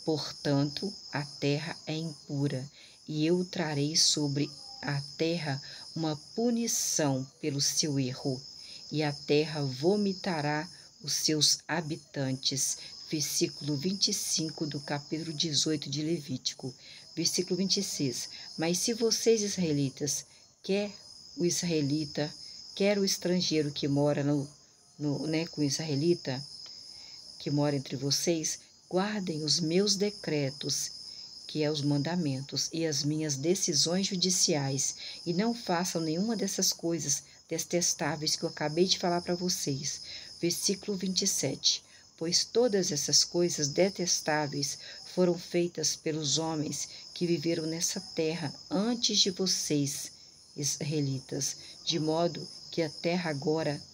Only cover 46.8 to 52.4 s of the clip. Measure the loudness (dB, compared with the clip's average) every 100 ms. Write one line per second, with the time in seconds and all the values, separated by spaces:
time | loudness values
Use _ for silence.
46.8 | -8 -10 -12 -2 0 2 2 0 -2 -2
47.8 | -2 -2 -6 0 0 0 -6 -8 -2 0
48.8 | 2 2 2 4 2 2 0 0 2 2
49.8 | 2 -2 -8 -14 -20 -20 -16 -4 -4 -2
50.8 | 0 0 0 -2 -4 -4 -4 -6 -12 -8
51.8 | -2 0 2 4 2 0